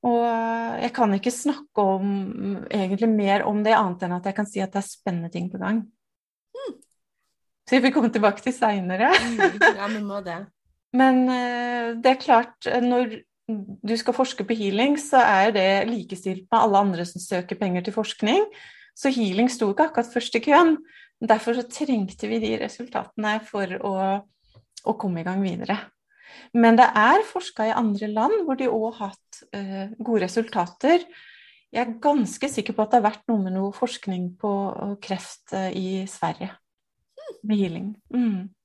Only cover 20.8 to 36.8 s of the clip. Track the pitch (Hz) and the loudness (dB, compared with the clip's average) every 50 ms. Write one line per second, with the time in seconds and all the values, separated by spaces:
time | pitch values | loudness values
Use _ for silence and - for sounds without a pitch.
20.8 | - _ - - - _ _ _ - 220 220 220 - 233 233 247 240 240 - - | -2 _ -20 -20 -20 _ _ _ 2 2 2 2 2 -2 -2 -2 -4 -8 -8 -8
21.8 | 311 285 262 220 196 190 - - - 208 220 226 220 214 220 220 - 214 - - | -2 0 0 0 0 -4 -6 -8 -6 -4 -4 -2 -2 -2 -2 -2 -4 -6 -8 -12
22.8 | 240 247 - 220 - - _ - 214 214 214 220 220 - - 208 196 180 180 - | -16 -8 -6 -6 -6 -6 _ -4 -2 -2 -2 -2 -4 -6 -6 -4 -4 -4 -6 -6
23.8 | - 202 196 190 190 190 196 202 202 _ _ _ _ _ _ - _ _ _ - | -4 -4 -2 -2 0 0 -2 -2 -4 _ _ _ _ _ _ -20 _ _ _ -8
24.8 | _ - 220 - - 196 180 165 165 175 185 190 196 190 175 175 - - 202 208 | _ -4 -4 -2 -2 -4 -4 -4 -4 -4 -2 -2 -2 -2 -4 -6 -4 -4 -4 -4
25.8 | - - _ _ _ _ _ _ _ - - - - - _ 240 233 233 233 226 | -4 -14 _ _ _ _ _ _ _ -20 -20 -20 -20 -4 _ 4 6 6 8 8
26.8 | 254 - - 214 208 233 302 403 440 - - 370 359 - - - 220 220 226 - | 8 6 6 4 4 6 6 4 2 0 -6 -8 -8 -8 -6 -4 -2 -2 0 0
27.8 | 240 220 202 202 214 214 208 214 220 285 427 440 370 320 269 262 269 254 214 226 | 0 -2 -2 -2 -4 -4 -2 0 0 0 0 0 0 -2 -4 -2 -2 -2 -2 -2
28.8 | 220 226 226 - 214 196 196 _ _ _ - - - _ - 202 202 190 190 190 | -2 -4 -6 -6 -10 -10 -10 _ _ _ -20 -20 -20 _ -12 -10 -10 -8 -8 -8
29.8 | 196 202 226 _ 226 233 233 214 185 185 185 226 226 226 - 208 175 175 - _ | -10 -10 -10 _ -4 0 0 0 0 0 -2 -2 -4 -2 -2 -4 -4 -4 -6 _
30.8 | - 269 330 349 349 - - - - - - - - - _ _ _ _ - 220 | 2 4 4 4 2 -2 -18 -20 -20 -20 -20 -20 -20 -20 _ _ _ _ -4 -4
31.8 | 247 233 226 - - 294 285 294 226 180 - - - 285 277 - 208 - 226 - | -4 -4 -6 -2 2 2 4 4 2 0 -2 -6 -6 -4 -4 -4 -6 -4 -2 -2
32.8 | 214 214 - 247 208 208 220 - _ - 233 214 190 185 185 190 190 196 202 - | 0 4 4 4 4 4 -2 -2 _ -2 -2 -2 0 -2 -2 -2 -4 -4 -4 -4
33.8 | - 240 - - - - 185 180 180 180 180 _ - 208 202 196 196 190 - - | -6 -6 -6 -8 -8 -6 -4 -4 -4 -6 -8 _ -6 -4 -2 -2 -4 -4 -6 -6
34.8 | - 202 202 202 - - 190 185 - - - - _ _ - 190 190 185 180 190 | -8 -8 -8 -10 -8 -8 -8 -8 -8 -12 -20 -20 _ _ -6 -6 -4 -4 -4 -6
35.8 | 185 185 190 190 185 190 - - - 170 175 - 185 190 - _ _ _ _ _ | -6 -4 -6 -6 -6 -8 -10 -6 -6 -6 -6 -6 -10 -12 -12 _ _ _ _ _